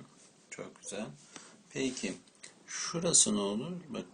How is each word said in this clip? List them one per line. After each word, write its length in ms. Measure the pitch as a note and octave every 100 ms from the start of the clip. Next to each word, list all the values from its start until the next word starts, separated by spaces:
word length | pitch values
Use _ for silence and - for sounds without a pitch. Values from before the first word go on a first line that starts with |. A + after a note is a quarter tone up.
| - - - - -
Çok 320 | - F#2+ -
güzel. 240 | - F#2+ B2 C#3+ - - - - -
Peki 440 | C#3+ C3+ B2+ G2+ F2 - - - - -
şurası 680 | - - E3+ E3+ - A2 G#2
ne 40 |
olur? 320 | G2+ G#2+ D#3+ F3+ -
Bak 160 | G#2 -